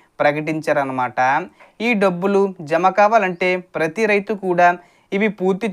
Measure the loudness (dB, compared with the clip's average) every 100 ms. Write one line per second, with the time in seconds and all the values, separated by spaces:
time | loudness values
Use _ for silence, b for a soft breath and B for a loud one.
0 | B 2 2 2 -4 -4 -2 -2 -2 -4
1 | -4 -2 0 0 -4 b b b -2 0
2 | 0 0 0 0 0 -4 -4 0 2 4
3 | 4 4 0 -2 -2 -2 -6 -4 -4 -2
4 | 0 0 -2 -6 -2 2 4 2 b b
5 | b -2 -2 -2 -2 -2 -2